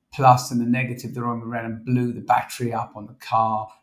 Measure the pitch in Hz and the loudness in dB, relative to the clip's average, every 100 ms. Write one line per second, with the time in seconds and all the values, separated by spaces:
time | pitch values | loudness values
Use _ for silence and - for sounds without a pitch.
0 | _ - 131 127 - 120 120 123 123 120 | _ 4 6 6 4 -2 2 0 0 -6
1 | 113 120 117 117 113 117 113 113 131 123 | -10 -6 -6 -6 -6 -6 -6 -8 0 0
2 | 120 120 - 120 - - 120 113 107 107 | 0 -4 0 0 0 -6 -4 -4 -6 -10
3 | 104 - - 113 113 107 107 - | -16 -16 -2 0 2 -2 -6 -14